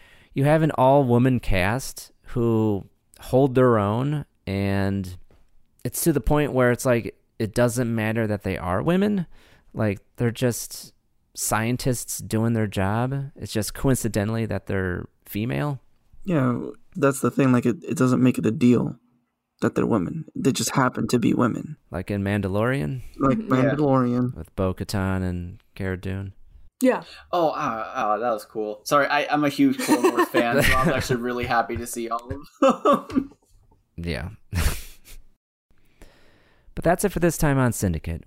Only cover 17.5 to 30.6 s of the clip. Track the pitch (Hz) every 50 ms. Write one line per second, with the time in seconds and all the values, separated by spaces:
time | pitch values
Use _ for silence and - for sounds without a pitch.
17.5 | 127 123 113 123 110 - - - - - 127 127 127 123 127 127 123 - - 110
18.5 | 113 - 120 120 120 - - - - - _ _ _ _ _ _ _ _ _ _
19.5 | _ _ - - - - - 120 117 101 85 - - 165 151 - - - - 135
20.5 | 117 - 113 - - - 131 123 - 127 117 110 - 120 113 - - - 120 113
21.5 | - - - 156 151 - _ _ - 87 92 - 104 101 98 98 104 104 98 95
22.5 | 95 104 110 123 131 139 151 147 135 127 - - - - - 135 127 110 110 -
23.5 | 131 127 131 135 135 143 151 139 135 131 123 120 120 123 123 123 123 - 80 -
24.5 | _ - 95 92 92 - 95 - - 101 95 95 95 95 92 90 90 87 87 87
25.5 | 98 - _ _ - - 98 95 92 90 92 95 95 98 98 98 - - - -
26.5 | - - - - _ - - 254 226 170 165 - - - - _ - 180 165 151
27.5 | - - 151 135 113 110 110 - 104 131 110 104 107 104 117 120 113 104 - -
28.5 | - 113 107 107 104 - - - 151 143 139 - 143 147 147 - 147 147 147 143
29.5 | 139 - 139 135 127 - - - 311 - - 370 - - 330 - - - 120 117
30.5 | 123 139